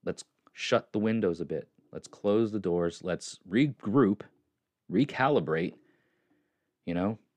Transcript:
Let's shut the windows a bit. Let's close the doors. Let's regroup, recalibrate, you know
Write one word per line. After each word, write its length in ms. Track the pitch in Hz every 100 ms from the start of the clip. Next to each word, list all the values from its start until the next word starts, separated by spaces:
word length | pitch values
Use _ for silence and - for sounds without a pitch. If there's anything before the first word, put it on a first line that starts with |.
| -
Let's 180 | - - _ _
shut 400 | - - 120 -
the 60 | 107
windows 420 | 107 113 101 82
a 40 | 80
bit. 220 | 78 - _ _
Let's 160 | - -
close 440 | - 101 107 113
the 80 | 107
doors. 420 | 95 87 85 -
Let's 360 | 90 85 - - -
regroup, 760 | 101 147 123 107 120 107 - - _ _ _ _ _ _
recalibrate, 840 | 90 143 - 135 139 78 80 87 - _ _ _ _ _ _ _ _ _ _ -
you 80 | 85
know 240 | 98 113 _